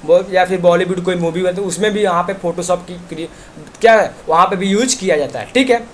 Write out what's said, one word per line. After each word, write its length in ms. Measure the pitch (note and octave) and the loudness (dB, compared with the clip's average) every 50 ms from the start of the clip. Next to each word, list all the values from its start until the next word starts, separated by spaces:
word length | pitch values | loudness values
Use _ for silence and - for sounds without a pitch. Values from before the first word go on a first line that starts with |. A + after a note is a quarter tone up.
| - | 4
वो, 200 | D3+ E3+ F3+ F#3+ F#3+ | 4 2 2 2 0
या 140 | F#3 F#3 F3+ | 0 0 2
फिर 160 | F3 F#3+ F3+ | 2 0 2
Bollywood 440 | F3 F3+ E3+ F3 F#3 F3 F#3 F3+ F3 | 2 2 4 4 0 -2 -4 -4 -2
कोई 100 | F3+ F3+ | -4 -2
movie 260 | F3 E3+ E3 D#3+ F3+ | -2 -2 -2 -2 -2
बनती 180 | F#3 F3+ F3 F#3 | -2 -2 -2 -2
है, 80 | G3+ F#3 | -6 -6
उसमें 240 | F3 F3 G#3 G#3+ | -4 -2 -2 -2
भी 100 | G3+ G#3+ | 0 0
यहाँ 200 | G#3 F#3+ E3+ F3 F3 | 0 0 0 0 -2
पे 100 | F#3 G3 F#3+ | -2 -6 -6
Photoshop 440 | - E3+ E3 F3 E3+ F3 F3+ F3+ F3 | -6 -6 -4 -4 -2 -2 -2 -2 -2
की 140 | - F3+ F3 F3 - | -14 -16 -16 -14 -14
क्रि-, 220 | E3 D#3 E3 D#3 - - - - - - D3+ - - - | -12 -12 -12 -12 -14 -20 -20 -20 -20 -20 -20 -20 -10 2
क्या 140 | - A3+ A3+ | 4 6 6
है, 180 | A3 F3+ - - - - - | 6 4 0 -4 -12 -4 0
वहाँ 180 | D#3 E3 F#3 | 2 2 4
पे 100 | F#3+ G3+ | 2 0
भी 140 | F3+ G3 G3 | -2 -2 0
यूज़ 280 | F#3+ G#3 B3 B3+ - - | 0 0 0 0 -2 -4
किया 160 | F#3 F#3+ E3 D3 | 0 0 0 0
जाता 200 | C#3+ B2+ - A#2+ | 0 -4 -6 -10
है, 100 | G#2 - - | -10 -2 0
ठीक 160 | B3+ C4 B3+ | 0 2 2
है। 120 | A#3 A#3 A#3 - | 2 0 0 -10